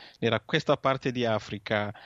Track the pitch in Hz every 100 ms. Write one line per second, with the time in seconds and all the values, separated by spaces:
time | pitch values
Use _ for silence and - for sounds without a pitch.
0 | - - 117 113 - 160 - 143 135 135
1 | 135 123 117 107 - 110 - 107 104 104